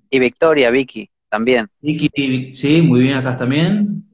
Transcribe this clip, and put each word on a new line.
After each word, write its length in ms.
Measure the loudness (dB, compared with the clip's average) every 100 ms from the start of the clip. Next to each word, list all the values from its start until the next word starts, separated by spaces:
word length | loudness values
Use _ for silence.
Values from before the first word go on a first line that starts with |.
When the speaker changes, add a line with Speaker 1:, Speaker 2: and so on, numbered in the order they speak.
| -4
Speaker 1:
Y 100 | 0
Victoria, 500 | 0 2 2 4 2
Vicky, 380 | 2 -2 -10 -16 _ -10
también. 400 | -4 0 0 -2 _
Speaker 2:
Vicky, 720 | -6 -2 -2 -2 -2 -4 -6
sí, 280 | -6 0 2
muy 200 | 4 4
bien, 160 | 2 0
acá 180 | -4 -4
también. 720 | -2 -2 0 0 -2 -6 -12